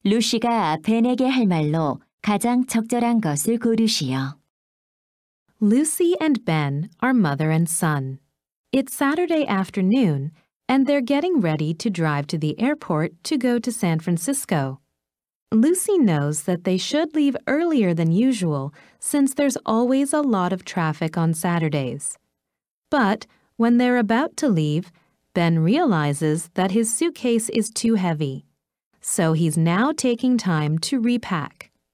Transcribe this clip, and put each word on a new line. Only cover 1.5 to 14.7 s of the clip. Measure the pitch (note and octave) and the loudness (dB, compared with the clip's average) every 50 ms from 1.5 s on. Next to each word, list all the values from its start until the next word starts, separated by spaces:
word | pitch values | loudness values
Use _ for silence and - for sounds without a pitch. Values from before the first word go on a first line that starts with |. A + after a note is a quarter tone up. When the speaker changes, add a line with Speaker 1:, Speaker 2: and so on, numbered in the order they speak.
| F3 D#3+ D#3 D3+ D3+ E3 D#3+ C#3+ B2+ - _ _ _ _ | 2 2 0 0 0 0 0 -2 -2 -6 _ _ _ _
Speaker 1:
가장 | - G#3 G#3 G3 - A#3 B3 B3 B3+ | -2 -2 0 0 0 0 0 0 0
적절한 | C4 - A3+ A3+ A3+ B3 A#3+ A#3 A#3 A#3+ A3+ | 0 -2 -2 -2 0 -2 0 2 2 2 2
것을 | G#3+ D#3+ C#3+ C#3+ - A3+ A#3 A#3 | 0 0 -2 0 0 0 -2 0
고르시오. | - A#3 A3+ A3 A3+ G#3+ - - D3+ B2+ C3 C3+ C3+ C3+ C#3+ _ _ _ _ _ _ _ _ _ _ _ _ _ _ _ _ _ _ _ _ _ _ _ _ _ | 2 0 2 2 2 2 0 -2 -2 -2 -2 -4 -4 -6 -8 _ _ _ _ _ _ _ _ _ _ _ _ _ _ _ _ _ _ _ _ _ _ _ _ _
Speaker 2:
Lucy | G#3+ G3+ A3 C4 D#4 D4+ - - F4+ E4+ F4+ - | 2 2 4 4 2 0 0 0 0 0 2 2
and | D#4+ D#4 C#4 A3 - | 2 0 0 0 0
Ben | - D#3+ D#3 D3 C#3 C#3 C#3+ E3 A3 _ _ | -2 0 0 0 0 -2 -4 -6 -8 _ _
are | - B3+ C4 | 0 2 2
mother | A#3+ G3 D3 C#3 C#3 D#3 D#3 | 4 2 2 0 0 0 0
and | D#3+ D#3+ E3+ D#3+ | 2 2 0 0
son. | - - F3+ D#3+ D3+ C#3 C3+ C3+ C3+ - _ _ _ _ _ _ _ _ _ _ | -2 -2 0 0 0 -2 -4 -6 -10 -12 _ _ _ _ _ _ _ _ _ _
It's | - C4+ C4+ C4+ | -2 -2 -2 -2
Saturday | - - C#4+ C#4 D4+ E4+ F4+ D#4+ E4 D#4 C#4+ | -4 -2 -2 0 0 0 0 0 0 0 0
afternoon, | - G3+ F#3+ F#3+ - - G3+ F#3 F#3 A3 C4+ B3 F3 D3 C#3 C#3 D#3 - _ _ _ _ _ _ - | 0 0 -2 -2 -4 -2 -2 0 2 2 2 2 2 0 -2 -4 -8 -12 _ _ _ _ _ _ 0
and | B3+ C4+ C4+ C#4 | 2 2 2 2
they're | C#4+ C#4+ | 2 0
getting | B3 A3+ C#4+ C#4+ D#4 F#4 F4+ C#4+ | 0 0 -2 0 0 0 0 0
ready | F#3 E3 D#3 D3+ D#3 D3+ E3 | 0 0 0 0 -2 -4 -4
to | - - A#3 | -4 -4 -6
drive | F#3 E3+ E3 D#3 D3 C#3+ C#3+ | -2 -2 -2 0 0 -2 -4
to | D3 - | -4 -4
the | D#3+ D3+ D3+ - - | -4 -2 -4 -2 -2
airport | A3 C4+ D4+ D4+ - - F3 D3+ D#3+ F3+ - _ | -2 -2 -2 -4 -4 -4 -2 -2 -2 -4 -6 _
to | - - D#4+ C4 | -6 -4 -4 -2
go | B3 B3+ A#3+ A#3+ | 0 0 -2 0
to | A3+ B3 | -2 -4
San | A3+ - - E3+ E3 D#3 | -6 -2 -2 0 0 -2
Francisco. | D#3+ F#3 F3 E3 - - C#4 C#4 - - G3 D3+ C3+ C3+ | 0 -2 -2 -2 -2 -4 -4 -6 -4 -2 -2 -2 -2 -4